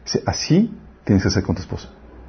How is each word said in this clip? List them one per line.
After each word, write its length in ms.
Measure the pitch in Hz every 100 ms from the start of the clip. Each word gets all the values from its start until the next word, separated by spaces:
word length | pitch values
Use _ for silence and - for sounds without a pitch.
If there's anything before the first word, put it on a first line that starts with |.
Dice, 180 | - - -
"Así 520 | - - 165 226 - - - -
tienes 180 | 98
que 60 | 92
ser 140 | 101
con 120 | - 90
tu 60 |
esposa." 260 | - - - - - -